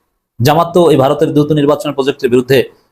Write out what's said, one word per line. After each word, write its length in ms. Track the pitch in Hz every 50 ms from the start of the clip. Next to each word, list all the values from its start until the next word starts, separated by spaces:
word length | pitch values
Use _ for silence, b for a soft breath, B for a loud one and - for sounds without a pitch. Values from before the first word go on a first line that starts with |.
| _ _ _ _ _ _ _ -
জামাত 320 | 117 139 151 165 170 165 -
তো 160 | 180 170 156
এই 60 | 151 135
ভারতের 360 | 131 135 147 147 165 151 139
দ্রুত 180 | 147 147 147
নির্বাচনের 440 | 156 151 143 143 147 143 - 147 135
প্রজেক্টের 340 | 139 131 139 135 - 139 123
বিরুদ্ধে 400 | 120 127 127 - 139 127 - - b b b b